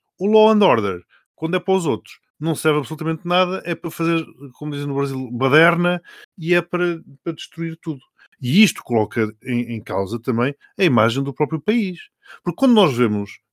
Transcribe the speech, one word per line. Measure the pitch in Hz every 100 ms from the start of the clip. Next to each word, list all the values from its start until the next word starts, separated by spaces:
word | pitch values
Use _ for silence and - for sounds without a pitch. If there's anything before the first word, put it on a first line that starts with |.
| _ -
O | 190
law | 214 214
and | 214
order, | 196 117 101 90 - _ _ -
quando | 160 180
é |
para | 175
os | 190 165
outros, | 110 - - _ -
não | 156 147
serve | 160 151
absolutamente | 127 156 160 160 170
nada, | 180 180 185 175
é | 165
para | 160
fazer, | - 165 165 160 131 135
como | - 151
dizem | 143 143
no | 139
Brasil, | 139 131 123
baderna, | 120 131 147 170 165 175 175 - - - -
e | 160
é | 175
para, | 170 175 175 165 147 139
para | -
destruir | 151 - - 165 160
tudo. | - 139 _ _ _ -
E | 123 170
isto | 208 -
coloca | - 117 104 120 110 107
em, | - 120 120 113
em |
causa | - 98 98 117
também | - 117 127 - _ -
a |
imagem | 185 120 113 123
do | 139
próprio | 127 147 156
país. | - 233 196 175 - _ _ -
Porque | - 165
quando | 262
nós | 226 170 120
vemos | 117 104 101 - _